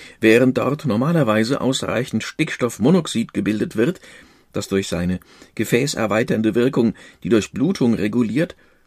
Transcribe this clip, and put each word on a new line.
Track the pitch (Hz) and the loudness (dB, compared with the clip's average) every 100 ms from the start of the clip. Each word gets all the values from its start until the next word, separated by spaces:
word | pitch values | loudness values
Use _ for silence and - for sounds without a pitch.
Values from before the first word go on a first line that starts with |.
| - - | -20 0
Während | 110 113 127 123 | 4 6 4 2
dort | 113 147 135 | -2 -2 -2
normalerweise | 107 139 170 117 107 110 135 | 0 0 2 2 2 0 0
ausreichend | 120 131 - 107 127 113 - | -2 -2 -2 -4 -2 -4 -6
Stickstoffmonoxid | - 156 - 120 - 120 185 156 113 113 98 | -4 -6 -2 -4 0 2 4 2 -4 -4 -4
gebildet | 101 107 92 104 | -2 -2 -2 0
wird, | 123 185 - - - _ _ | -2 -2 -12 -20 -20 _ _
das | - - | -10 -4
durch | 98 98 | -4 -2
seine | 85 87 90 - - - - | -4 -4 -4 -8 -20 -20 -8
gefäßerweiternde | 107 120 143 - 110 104 123 110 110 107 | -2 0 0 -2 -2 0 0 0 0 2
Wirkung | 123 - 113 - - - | 0 2 0 0 -12 -12
die | - | 0
Durchblutung | 113 - 107 143 196 120 113 | 0 0 -2 -2 0 0 0
reguliert, | 107 113 113 117 175 - _ _ | 0 0 -2 -2 -4 -8 _ _